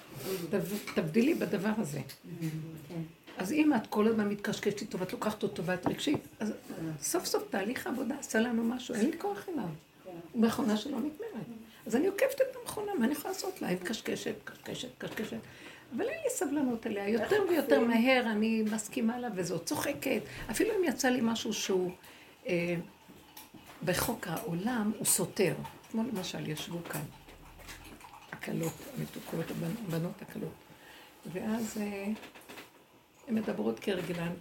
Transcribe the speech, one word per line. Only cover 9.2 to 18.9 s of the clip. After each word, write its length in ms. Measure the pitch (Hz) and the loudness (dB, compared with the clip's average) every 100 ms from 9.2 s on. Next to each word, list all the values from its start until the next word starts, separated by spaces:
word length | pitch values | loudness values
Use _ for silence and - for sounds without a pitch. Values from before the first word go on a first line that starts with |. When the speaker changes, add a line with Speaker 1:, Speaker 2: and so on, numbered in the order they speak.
| 392 403 - | -2 -4 -4
Speaker 1:
אליו. 160 | 320 180 151 - - - 170 - | -4 -4 -6 -12 -18 -14 -12 -6
הוא 100 | 240 | 2
מכונה 340 | 226 - 214 214 | 4 4 2 2
שלא 200 | 285 233 | 0 -2
נגמרת. 480 | 294 - 453 262 165 233 - - - | -2 -4 -8 -8 -8 -10 -14 -14 0
אז 100 | 226 | 2
אני 100 | 370 | 2
עוקפת 280 | 381 523 - 523 | 4 2 4 0
את 60 | - | 0
המכונה, 300 | - - 415 381 | -8 -4 -2 2
מה 60 | |
אני 80 | 233 | 4
יכולה 200 | 294 370 | 2 -2
לעשות 300 | 381 - - | -4 -4 -4
לה? 60 | - | -2
היא 80 | 180 | -2
מקשקשת, 520 | 180 220 - 202 - - | -2 -4 -2 -2 -2 -6
מקשקשת, 440 | - - - - - - | -8 -12 -8 -8 -8 -8
מקשקשת. 320 | 180 - 214 226 - - - - - 247 | -6 -4 -4 -6 -10 -16 -18 -18 -8 -4
אבל 60 | 440 | -2
אין 100 | 659 | 0
לי 60 | 605 | -2
סבלנות 560 | - 320 294 254 226 233 | 0 0 2 2 0 -2
אליה. 220 | 202 202 | -2 0
יותר 340 | 226 - 415 370 | 2 4 4 6
ויותר 320 | 339 285 269 | 4 6 6
מהר 420 | 240 226 247 262 226 | 8 6 8 6 6
אני 320 | 208 220 226 | 4 4 4
מסכימה 560 | 214 214 - | 2 0 -2